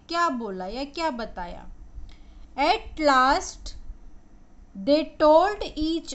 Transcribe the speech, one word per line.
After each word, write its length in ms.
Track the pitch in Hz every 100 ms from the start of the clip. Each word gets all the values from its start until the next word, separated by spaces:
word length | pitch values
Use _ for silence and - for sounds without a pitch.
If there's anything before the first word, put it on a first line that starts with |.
| -
क्या 180 | 339 339
बोला 380 | 247 220 185 185
या 160 | 240
क्या 260 | 285 339 320
बताया? 560 | 240 220 190 175 175 - - - - - - - - - -
At 420 | 302 440 - -
last 760 | 294 262 262 339 - - - - - - - - - - - - - 196 196
they 280 | 302 302 -
told 420 | 302 320 381 415 440 294
each 380 | 311 330 -